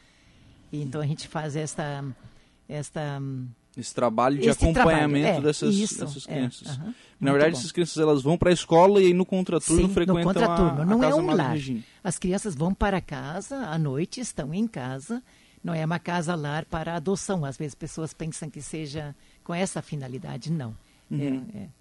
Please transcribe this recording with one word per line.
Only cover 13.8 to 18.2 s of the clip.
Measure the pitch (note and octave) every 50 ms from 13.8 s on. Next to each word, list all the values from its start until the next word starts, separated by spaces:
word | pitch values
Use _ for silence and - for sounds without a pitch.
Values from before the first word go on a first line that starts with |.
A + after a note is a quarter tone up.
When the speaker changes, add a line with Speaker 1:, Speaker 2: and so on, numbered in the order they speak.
| D#3 C#3+ B2+ C#3+ F3 - - B3
Speaker 1:
estão | B3+ - - - D3+ C#3 D#3
em | G3 A#3
casa, | A3 - D3 B2 B2+ C3 C3+ C#3+ - A#3 B3+ B3 _ _ _ _ _ _ _ -
não | E3+ E3+
é | D#3+ D#3
uma | D#3 F3 E3+
casa | - F3+ F3 F3 D#3+ D#3+ F3
lar | D#3+ D3 D3 D3 D#3 D#3
para | - - D#3+ D#3 E3 E3+
adoção. | E3+ D3 F#3 G3 - - - G3 F3 D3
Às | C#3 C3 -
vezes | D#3+ C#3+ -
pessoas | - E3 D3+ - E3 D#3+ C#3+ -
pensam | -